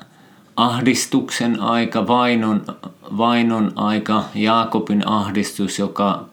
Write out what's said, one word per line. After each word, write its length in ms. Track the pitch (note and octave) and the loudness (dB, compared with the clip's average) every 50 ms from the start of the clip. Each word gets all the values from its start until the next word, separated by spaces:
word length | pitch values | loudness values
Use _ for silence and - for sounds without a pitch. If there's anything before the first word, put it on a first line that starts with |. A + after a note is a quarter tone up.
| - - _ - - - - - - _ _ | -20 -20 _ -20 -20 -20 -20 -20 -20 _ _
ahdistuksen 1040 | - A#2 B2 A#2+ A#2+ A#2+ A#2+ A#2+ A#2 - - - C3+ - - - - B2 A#2 A2+ G#2+ | 0 2 2 2 2 2 2 2 2 0 0 0 0 0 -2 -2 -2 0 0 0 0
aika, 480 | G2+ A2+ A#2 A#2 A2+ A2 - A2+ G#2+ G#2 | 0 0 2 2 0 0 0 0 0 2
vainon, 580 | A#2+ B2 B2 B2 A#2+ A#2 A2 G#2+ G#2+ G2+ - - - - - F2 - - - - G2+ G2+ | 2 4 4 2 2 2 2 2 0 0 -2 -4 -12 -12 -14 -18 -18 -18 -14 -8 -2 0
vainon 540 | A#2 A#2 A#2 A#2+ A#2 A#2 A#2 A2+ G#2+ F#2+ F2 | 2 2 4 2 2 2 2 0 0 0 -2
aika, 480 | - G#2 G#2 G#2+ G#2+ G#2 - A2 G#2+ G2+ - - | -2 -2 -2 0 -2 0 0 0 0 0 -2 -2
Jaakobin 720 | G#2+ G#2+ A2 A2+ A#2 A2+ A2+ - A2+ G#2+ - G#2 G#2 G2 - | 0 2 2 2 2 2 0 0 -2 0 0 0 0 0 0
ahdistus, 720 | G#2+ G#2+ G2+ G2+ G#2+ G#2+ G2+ - - - G2+ F#2 - - | 0 0 -2 -2 -2 -2 -2 -4 -4 -4 -4 -4 -2 -2
joka 460 | G2+ G2 - - G2+ G2+ F#2 - - - | -4 -4 -2 0 0 0 0 -2 -6 -12